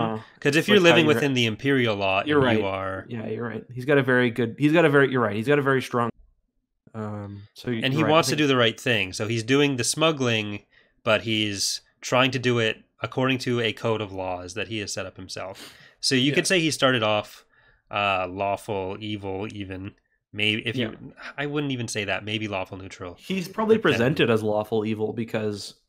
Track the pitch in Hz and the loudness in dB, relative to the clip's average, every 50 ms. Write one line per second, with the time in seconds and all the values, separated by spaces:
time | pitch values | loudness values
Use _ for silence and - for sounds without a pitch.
0 | 117 110 110 110 - - _ - - 143 139 160 - - 208 202 175 170 165 170 | -2 -2 -4 -8 -10 -14 _ -2 -2 2 2 2 2 4 4 6 8 8 6 6
1 | 156 151 - 117 147 139 131 123 117 113 107 - - 139 139 131 120 113 104 101 | 6 4 4 4 2 0 2 2 0 0 0 0 0 2 2 2 2 2 0 0
2 | 98 95 95 98 - 147 151 143 131 123 113 110 101 98 95 95 95 95 95 95 | 0 2 2 0 0 2 2 4 4 4 4 2 2 0 -4 -4 -4 -6 -6 -8
3 | - - 120 113 110 110 110 110 120 113 107 110 - - 117 123 123 143 143 139 | -10 -10 -12 -10 -8 -8 -8 -6 -6 -8 -8 -10 -12 -12 -12 -6 0 4 4 4
4 | 127 131 127 123 123 120 110 127 120 110 101 - 143 147 156 175 165 151 143 143 | 6 4 4 4 4 2 2 0 -2 -2 0 2 2 4 6 6 6 6 6 6
5 | 139 131 127 127 117 104 101 110 110 135 147 147 131 139 135 131 127 - - 120 | 6 6 4 0 0 0 0 -2 0 2 2 2 2 2 0 0 -2 -2 -2 0
6 | 120 113 - _ - _ _ _ _ _ _ _ _ _ _ _ _ - - 113 | 0 -2 -4 _ -20 _ _ _ _ _ _ _ _ _ _ _ _ -16 -12 -10
7 | 107 107 104 104 101 101 101 101 101 - _ - - 123 123 113 113 131 135 156 | -10 -10 -10 -10 -12 -12 -14 -16 -18 -20 _ -12 -6 -6 -4 -2 -2 -2 0 2
8 | - - 156 165 160 - 165 147 151 135 135 127 117 113 113 - - 131 117 104 | 2 4 4 4 4 2 0 0 2 2 4 4 4 2 2 0 -2 0 0 0
9 | 95 92 - - 110 107 117 113 110 120 135 143 147 143 135 120 113 - - 151 | 0 -2 -4 -6 -4 -2 -2 -4 0 2 4 4 4 2 2 -2 -2 -2 0 2
10 | 160 160 160 135 131 120 113 110 104 104 104 101 _ _ _ _ _ _ _ _ | 2 2 2 2 0 0 0 0 -2 -4 -8 -10 _ _ _ _ _ _ _ _
11 | - 117 107 101 92 113 110 110 107 104 101 95 - - - - _ _ _ - | 0 2 2 2 2 0 0 0 0 -2 -2 -4 -4 -4 -6 -8 _ _ _ -12
12 | - - 135 123 131 131 117 131 120 127 120 117 110 110 - - _ _ _ - | -6 0 2 2 2 2 0 0 0 0 2 2 2 0 -2 -6 _ _ _ -10
13 | - 113 - 135 127 131 131 123 - 131 120 120 117 110 107 - - 117 110 107 | -10 -6 -2 -2 0 0 0 -2 -2 -2 -2 0 0 -2 -4 -2 -2 -2 -2 -2
14 | 107 95 98 95 92 92 92 90 90 90 92 104 95 92 110 107 101 - - 107 | -4 -6 -8 -8 -6 -6 -6 -8 -10 -10 -8 -8 -8 -6 -6 -8 -8 -8 -8 -8
15 | 98 92 - - 95 90 - 107 92 95 101 - - - - - - - _ - | -10 -10 -12 -16 -14 -14 -12 -12 -12 -12 -12 -16 -18 -20 -20 -20 -20 -20 _ -4
16 | - - 139 127 127 147 139 180 160 - 190 175 160 156 135 - 139 131 127 117 | -2 0 2 2 2 2 0 0 0 2 0 2 2 0 0 2 2 2 2 2
17 | 107 107 107 104 - - - - _ _ _ _ _ _ _ _ _ - 107 104 | 2 2 0 0 -2 -4 -14 -20 _ _ _ _ _ _ _ _ _ -6 -4 0
18 | 101 98 95 92 92 90 90 98 98 101 98 - - - 104 95 92 92 101 107 | 0 0 0 0 -2 -4 -4 -4 -2 -2 -2 -4 -4 -6 -6 -4 -4 -6 -8 -8
19 | 110 104 107 101 98 98 95 95 104 110 104 104 98 95 95 92 95 104 - _ | -8 -8 -8 -8 -8 -8 -6 -6 -8 -8 -10 -12 -12 -10 -10 -12 -12 -14 -14 _
20 | _ _ _ _ _ _ - 104 104 107 107 113 - 117 110 131 117 104 - - | _ _ _ _ _ _ -4 0 2 2 2 0 -4 -4 -4 -4 -4 -6 -8 -12
21 | 123 143 - - - - - 139 143 147 143 151 147 139 135 120 117 110 - 110 | -18 -20 -18 -18 -18 -14 -10 -8 -6 -4 -4 -4 -2 -2 -4 -4 -6 -4 -4 -4
22 | 101 98 95 95 101 104 107 107 107 101 101 95 92 - 101 92 92 92 - - | -2 -2 -4 -4 -4 -4 -4 -4 -4 -4 -4 -6 -6 -8 -10 -14 -14 -14 -14 -14
23 | 95 90 87 - - - 190 190 170 - - 220 220 208 226 214 - 165 123 113 | -14 -14 -14 -14 -8 -6 -4 -4 -4 -6 -4 -2 2 2 4 4 4 2 2 4
24 | 117 135 - - 147 117 117 107 110 107 104 107 107 - 113 110 104 110 110 104 | 2 2 4 2 4 4 4 2 2 0 -2 -2 -2 -2 -2 -2 -2 -2 -2 -4
25 | 110 104 107 117 113 113 - 110 107 107 104 101 - - - _ _ | -4 -4 -4 -6 -8 -4 -4 -4 -4 -4 -6 -6 -10 -14 -16 _ _